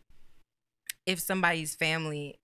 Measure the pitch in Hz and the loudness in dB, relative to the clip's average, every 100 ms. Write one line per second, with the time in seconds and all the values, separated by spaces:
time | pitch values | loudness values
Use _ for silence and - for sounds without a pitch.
0 | - - - - - _ _ _ - - | -20 -18 -18 -18 -20 _ _ _ -12 -4
1 | - 185 - 190 175 165 156 - 160 160 | -2 0 0 2 4 4 -2 0 2 2
2 | 156 147 143 - | 0 -4 -6 -10